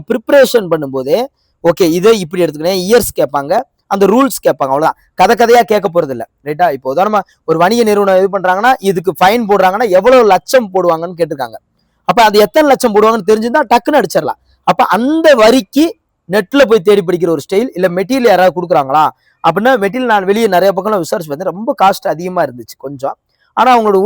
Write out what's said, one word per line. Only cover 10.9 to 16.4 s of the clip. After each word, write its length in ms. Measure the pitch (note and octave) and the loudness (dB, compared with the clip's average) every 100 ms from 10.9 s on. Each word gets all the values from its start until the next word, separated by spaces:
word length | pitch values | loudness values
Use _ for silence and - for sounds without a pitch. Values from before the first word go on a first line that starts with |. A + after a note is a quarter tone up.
| D#3+ E3+ E3+ | -2 -6 -6
கேட்டிருக்காங்க. 380 | D#3+ C#3 B2 A2 _ _ _ _ - | -6 -6 -10 -12 _ _ _ _ -2
அப்ப 120 | F#3+ G#3+ | 2 4
அது 100 | G#3 G#3 | 4 2
எத்தனை 200 | D#4 D4+ | 2 2
லட்சம் 220 | B3 A#3+ G#3 | 2 2 2
போடுவாங்கன்னு 320 | G#3+ A3+ F3+ | 2 0 0
தெரிஞ்சிருந்தா 340 | A3 A#3 D4+ B3 | -2 0 -2 0
டக்குன்னு 260 | A#3+ D4+ D4 | 0 2 -2
அடிச்சிடலாம். 400 | G3+ F3 C#3 - _ _ - | 0 -4 -4 -10 _ _ -4
அப்ப 140 | F3+ A#3+ F#3 | 0 0 0
அந்த 320 | C4 D#4+ E4 C4 | 0 2 4 6
வரிக்கு 440 | A3 C4 F#3+ C4+ E4 - _ _ - | 4 2 0 -2 -2 -4 _ _ -4
நெட்ல 320 | G3+ | -4